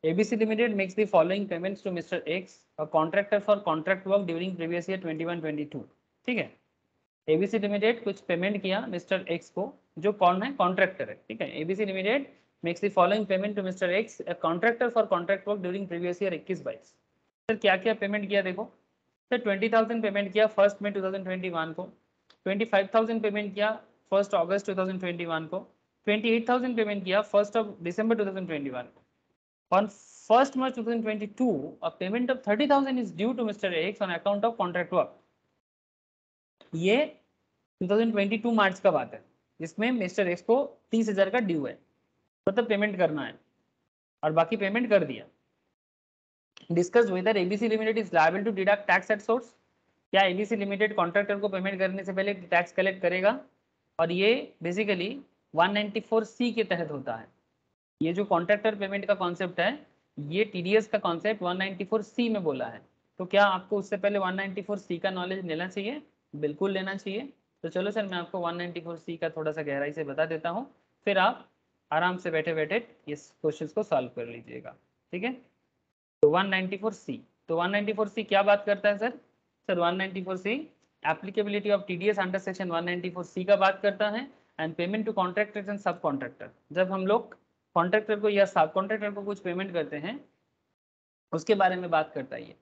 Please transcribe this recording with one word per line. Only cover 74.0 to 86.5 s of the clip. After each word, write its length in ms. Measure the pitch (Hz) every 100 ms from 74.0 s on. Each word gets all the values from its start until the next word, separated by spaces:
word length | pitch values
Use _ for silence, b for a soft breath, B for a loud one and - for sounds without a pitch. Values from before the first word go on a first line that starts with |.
| 127 123
कर 100 | 117
लीजिएगा, 480 | 117 117 123 - - _ _ _
ठीक 120 | 180
है। 80 | 233 254 _ _ _ _ _ _ _ _
तो 80 | 147
वन 180 | 170 196
नाइंटी 280 | 190 185 190
फ़ोर 160 | 214
सी, 280 | 202 - 117 - _ -
तो 80 | 165
वन 140 | 175
नाइंटी 220 | 202 208
फ़ोर 160 | 208 214
सी 160 | -
क्या 180 | 214 196
बात 220 | 202 202 202
करता 220 | 202 208
है 100 | 202
सर? 200 | 226 240 _ _ _ _ -
सर 100 | 180
वन 180 | 170 185
नाइंटी 260 | 190 190
फ़ोर 140 | 185 185
सी 220 | 196 262 311 _ _ _
applicability 680 | 151 160 196 202 208 202 208
of 160 | 202 196
टीडीएस 320 | 180 196 202
under 200 | 185 190
section 300 | 185 185 185
one 160 | 165 175
ninety 240 | 175 180
four 140 | 180
C 200 | 175 - 185
का 100 | 196
बात 240 | 190 190
करता 260 | 208 196 208
है, 180 | 214 269 b b -
and 180 | 160 160
payment 300 | 175 214 214
to 40 |
contractors 540 | 214 180 185 208 208 196
and 140 | 202
subcontractor। 680 | 190 170 160 139 123 - -